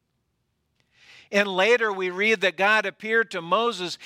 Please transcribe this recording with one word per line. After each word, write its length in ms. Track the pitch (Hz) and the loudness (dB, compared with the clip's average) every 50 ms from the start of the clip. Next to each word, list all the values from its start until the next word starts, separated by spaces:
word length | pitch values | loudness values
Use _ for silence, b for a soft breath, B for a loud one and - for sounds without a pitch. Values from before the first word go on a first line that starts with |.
| _ _ _ _ _ _ _ _ _ _ _ _ _ _ _ _ B B B B B B B B B B | _ _ _ _ _ _ _ _ _ _ _ _ _ _ _ _ B B B B B B B B B B
And 140 | - 196 208 | 0 0 0
later 460 | 202 185 180 190 220 240 240 226 214 | 0 2 2 4 4 4 2 2 -2
we 180 | 196 190 190 185 | -2 -4 -4 -6
read 300 | 180 185 208 220 226 190 | -2 -2 0 0 2 2
that 160 | 190 185 165 | 0 -2 0
God 300 | 151 190 202 220 220 202 | 2 2 2 2 2 0
appeared 440 | 196 165 _ - 214 226 226 226 - | -2 -8 _ -6 -2 0 0 0 -2
to 120 | - 185 | -6 -10
Moses 560 | 165 165 180 214 226 233 214 180 185 165 - B B | -4 -2 0 0 0 -2 -2 -4 -8 -10 -10 B B